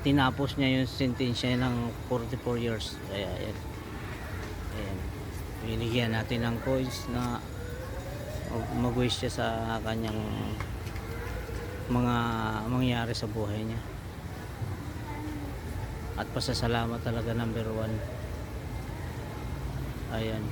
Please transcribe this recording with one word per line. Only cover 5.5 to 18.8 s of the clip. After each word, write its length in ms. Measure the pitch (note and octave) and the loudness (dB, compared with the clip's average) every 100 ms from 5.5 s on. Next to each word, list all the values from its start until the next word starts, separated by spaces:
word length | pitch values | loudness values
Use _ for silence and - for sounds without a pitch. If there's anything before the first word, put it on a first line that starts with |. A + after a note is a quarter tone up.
| - | -6
Binigyan 480 | A2+ A2+ A#2 B2 A#2 A2+ | -2 0 2 4 4 2
natin 280 | A2 A#2+ | 2 2
ng 140 | A#2 A#2 | 2 2
coins 440 | B2 C3 C3 - - | 2 2 2 -2 -2
na 280 | A#2+ B2 A#2 A2 - - - - - - - - - - A#2 A2+ A#2+ | 0 0 -2 -4 -6 -6 -6 -6 -6 -6 -6 -4 -4 -2 -2 0 2
mag-wish 460 | A#2+ A#2 B2 - B2+ | 2 4 4 4 0
siya 60 | |
sa 140 | - A#2+ A2+ A2+ A2+ | 2 2 2 0 0
kanyang 420 | A2 A2+ A2+ A2 G#2+ G#2+ G#2 G#2+ - - - - - - - - - - - - - | 0 0 0 0 0 0 -2 -2 -4 -4 -4 -4 -4 -4 -4 -4 -4 -4 -4 -6 2
mga 260 | B2 B2 A#2+ A#2 A2+ A2 A2 A2 | 4 6 6 4 2 0 0 2
mangyari 420 | B2+ B2+ A#2+ A#2 | 4 4 4 2
sa 140 | A2+ A2+ | 0 -2
buhay 340 | A2 G#2 G#2 A2+ | 0 0 0 -2
niya. 160 | A2+ - - - - - - - - - - - - - - D4+ G2+ F#2 - - - - - - - | -2 -4 -8 -8 -8 -8 -8 -8 -6 -4 -4 -6 -6 -6 -4 -4 -4 -4 -6 -4 -4 -4 -4 -4 -4
At 140 | G#2+ | -2
pasasalamat 720 | - A#2+ B2 A#2+ A#2 A#2 A#2 | -2 0 2 4 4 2 0
talaga, 300 | A#2+ A#2 A2+ A2+ | 0 0 2 2
number 300 | A#2 A2 A2 A2 | 2 0 0 0
one. 220 | A2 G#2+ - - - - - - - - | 0 0 -2 -4 -4 -4 -4 -6 -4 -4